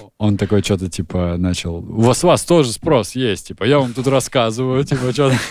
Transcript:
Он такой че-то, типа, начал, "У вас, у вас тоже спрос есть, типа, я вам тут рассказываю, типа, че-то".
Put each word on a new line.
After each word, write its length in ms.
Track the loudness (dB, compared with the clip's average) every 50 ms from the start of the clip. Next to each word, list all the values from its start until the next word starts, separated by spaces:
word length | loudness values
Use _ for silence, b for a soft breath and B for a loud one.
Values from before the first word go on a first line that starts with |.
| -10 -20 _ -2
Он 180 | 0 0 2
такой 260 | 0 0 2 2 2
че-то, 260 | 2 2 0 0 -2 -4
типа, 460 | -6 -6 -6 -4 -4 -2 -2 -2 -2 -2
начал, 380 | -2 -2 -2 -4 -6 -6 -8
"У 260 | -8 -10 -6 0 2
вас, 200 | 4 4 4 4 4
у 40 | 4
вас 160 | 4 2 2
тоже 280 | 4 4 4 4 2
спрос 400 | -2 -4 0 2 2 2 0 -2 -4
есть, 320 | -2 -2 -2 -2 -4 -8 -14
типа, 160 | -8 -4 0
я 140 | 2 2 2
вам 140 | 2 0 -4
тут 120 | -4 0
рассказываю, 800 | 0 0 0 0 0 0 0 0 0 -2 -2 -2 -2 0 -2 0
типа, 280 | -2 -2 -2 -2 -2
че-то". 240 | 0 2 2 2 2 0 -2 -4